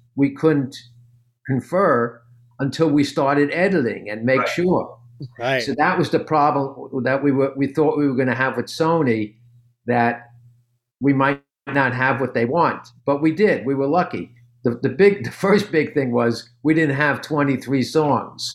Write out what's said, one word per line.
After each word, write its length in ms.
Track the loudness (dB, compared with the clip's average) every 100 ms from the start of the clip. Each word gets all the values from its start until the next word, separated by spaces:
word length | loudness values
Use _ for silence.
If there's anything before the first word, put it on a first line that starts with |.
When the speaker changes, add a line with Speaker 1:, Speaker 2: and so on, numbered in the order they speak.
| _ 0
Speaker 1:
we 140 | 0
couldn't 460 | 2 2 2 0 -8 -20 -20 _ _ _ _ -6
confer 760 | -4 -2 0 2 2 0 -6 _ -20 _ -6
until 300 | -4 0 2
we 160 | 2
started 460 | 0 0 0 2 2
editing 560 | 2 0 2 0 -4 -8
and 160 | -4
make 160 | 0 2
Speaker 2:
Right. 80 | 2
Speaker 1:
sure. 480 | 0 0 0 -2 -12 -20 -18 -16 -6
Speaker 3:
Right. 240 | -2 -2
Speaker 1:
So 120 | -2 0
that 220 | 0 0
was 120 | 0
the 100 | -2
problem 840 | 0 2 2 0 -4 -8 -8 -4
that 180 | 0 0
we 100 | 2
were, 200 | 2 0 0
we 100 | -2
thought 320 | 0 0 2
we 100 | 0
were 80 | 0
gonna 180 | 0
have 220 | 0 -2 -2
with 100 | -6
Sony, 680 | -2 0 2 2 0 -4 -10 _ _ _ _ -2
that 440 | 0 0 -2 -8 -20 -20 _ _ _ _ -4
we 120 | 0
might 300 | 2 2 0 _ _ -4
not 280 | 0 0
have 260 | 0 0 0
what 140 | -2
they 100 | -2
want, 440 | -2 0 0 -2 -12 _ -4
but 160 | 0
we 100 | 0
did. 320 | 2 2 2 -2
We 80 |
were 120 | -2 0
lucky. 440 | 0 -2 -6 -10 -16 _ _
The, 140 | -4 -2
the 60 | -2
big, 360 | 4 2 2
the 60 | -6
first 400 | -4 2 2 2
big 220 | -2 0
thing 180 | -2 0
was 360 | 0 0 -2 -8 _
we 120 | 0
didn't 220 | 2 2 0
have 260 | 0 -2
twenty-three 600 | -2 -2 0 0 0 -2
songs. 720 | 0 0 2 0 -2 -10 -12